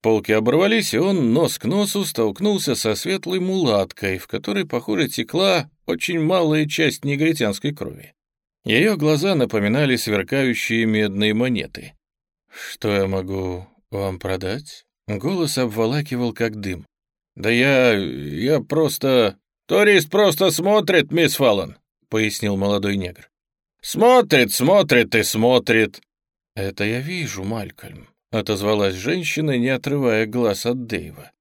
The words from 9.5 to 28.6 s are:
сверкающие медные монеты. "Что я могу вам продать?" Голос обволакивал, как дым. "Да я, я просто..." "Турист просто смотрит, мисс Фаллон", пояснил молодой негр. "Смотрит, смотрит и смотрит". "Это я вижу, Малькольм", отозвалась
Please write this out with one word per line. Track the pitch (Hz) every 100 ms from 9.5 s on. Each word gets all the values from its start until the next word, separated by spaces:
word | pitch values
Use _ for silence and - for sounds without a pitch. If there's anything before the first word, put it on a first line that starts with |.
| 110 101 127 143 120
сверкающие | - 104 92 135 135 117 - 113 113
медные | 107 107 98 107
монеты. | 107 127 110 65 - - _ _ _ _ _ _
"Что | - - - 110
я | 101 95
могу | 95 92 95 92 90 95 _ _
вам | 101 98 92
продать?" | 92 92 92 113 147 - _ _ -
Голос | 107 139 190 151 135
обволакивал, | 123 107 113 147 147 123 120
как | 110 117 107
дым. | 98 92 - _ _ _ _ -
"Да | 98
я, | 120 135 135 127
я | 104 87 64 73 - 123 151
просто..." | 110 160 156 - 135 127 110 - _ _ -
"Турист | 180 208 202 151
просто | 196 202 151 185
смотрит, | 151 185 214 175 180 143
мисс | 156 156 -
Фаллон", | 131 101 78 - _ _ _
пояснил | 110 107 - 104 98
молодой | 101 101 101 101
негр. | 90 92 - _ _ _ _ _
"Смотрит, | - - 233 254 - 151 117
смотрит | - 131 202 151 120 110 113
и |
смотрит". | 104 110 117 127 - 113 104 - _ _ _ _ _ -
"Это | 98 95
я | 104 117
вижу, | 143 180 156 95 95
Малькольм", | 113 92 - 101 - - _ _
отозвалась | 110 98 104